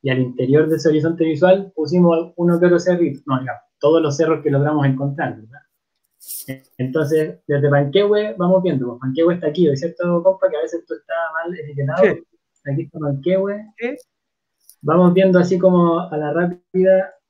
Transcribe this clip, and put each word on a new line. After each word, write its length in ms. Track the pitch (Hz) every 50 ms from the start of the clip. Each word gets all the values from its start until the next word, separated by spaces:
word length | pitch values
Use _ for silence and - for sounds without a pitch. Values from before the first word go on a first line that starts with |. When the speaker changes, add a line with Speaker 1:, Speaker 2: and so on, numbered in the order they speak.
Speaker 1:
y 80 | - 135
al 100 | 131 131
interior 480 | 127 123 - - 127 127 139 151 156
de 80 | 156 160
ese 120 | 143 - 160
horizonte 340 | 151 156 147 165 170 170 160
visual 480 | 160 156 139 180 185 190 196 196 - _
pusimos 580 | 160 156 143 170 180 175 170 165 165 170 170 _
uno 240 | - 170 175 170 170
que 60 | 180
otro 140 | 175 175 165
cerrito, 420 | 175 185 180 175 170 156 131 - _
no, 120 | 147 131 131
digamos, 220 | 131 127 - - _ _ _ _
todos 220 | - 147 160 165
los 160 | 156 147 139
cerros 240 | 151 165 156 156 151 -
que 60 | 151
logramos 340 | 139 139 143 151 151 147 139
encontrar, 520 | 135 131 131 139 143 139 165 151 117 110 107
¿verdad? 220 | 107 110 131 - _ _ _ _ _ _ _ _ _ _ _ _ - - - - - - 135 135 _ _ _
Entonces, 640 | - 127 131 127 156 151 139 156 156 156 156 - _ _
desde 220 | - 143 139 139 143
Panquehue 640 | 143 143 143 143 - 196 208 202 208 208 208 214 214
vamos 240 | 180 175 180 185 185 180
viendo, 240 | 185 147 127 123
pues 120 | 123 120 123
Panquehue 340 | 127 131 131 156 165 175 175
está 120 | 175 165
aquí, 200 | 151 147 185 175
¿es 120 | 151 139 139
cierto, 420 | 170 170 165 - 175 175 175 170 175
compa? 260 | 190 190 185 190 185
Que 80 | 160
a 40 | 147
veces 220 | 160 156 170 170 _
tú 80 | _ 160
estás 220 | - _ - 165 170 165 160 156
mal 240 | 160 165 175 180
etiquetado. 460 | 156 143 147 143 139 135 139 165 185 190
Speaker 2:
Sí. 60 | 196 147 - - _ _ _ _ _ _ _ _ 139
Speaker 1:
Aquí 100 | 139 156 170
está 160 | - _ 156
Panquehue. 680 | 151 143 139 135 135 180 185 190 196 202 202 208 220 214 _
Speaker 2:
Sí. 120 | - 233 247 294 - - _ _ _ _ _ _ _ _ _ _ _ _ - _ _
Speaker 1:
Vamos 320 | - 147 160 180 180 180 175
viendo 260 | 190 190 190 180 180
así 180 | 170 180 190
como 420 | 180 185 185 180 175 170 170 165 170
a 160 | - - 156
la 160 | 151 151 147 151
rápida 800 | 165 175 175 175 - _ _ - 185 185 190 190 190 190 - - _ _